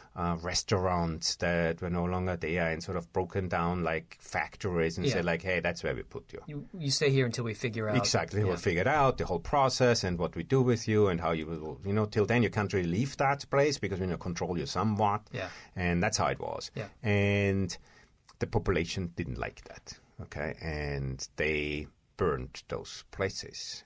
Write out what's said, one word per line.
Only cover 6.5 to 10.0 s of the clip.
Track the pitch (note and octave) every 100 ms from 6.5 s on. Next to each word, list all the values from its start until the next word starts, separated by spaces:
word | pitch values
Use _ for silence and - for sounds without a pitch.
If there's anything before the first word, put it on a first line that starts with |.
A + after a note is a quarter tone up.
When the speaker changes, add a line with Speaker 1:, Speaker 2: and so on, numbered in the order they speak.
| D3 - F#3+
Speaker 2:
you | C#3+
stay | C#3 C#3+
here | C3+ B2
until | A#2 A#2
we |
figure | G#2 A#2+ A2 G#2+
out. | G#2
Speaker 1:
Exactly. | G#2 G2+ E2 G2+
Speaker 2:
Yeah. | G2+
Speaker 1:
We'll | E2+
figure | G#2 E2+
it | G#2
out, | D3+ C3+ -
the | E2+
whole | F2
process | - D3 C3 - B2+ A2+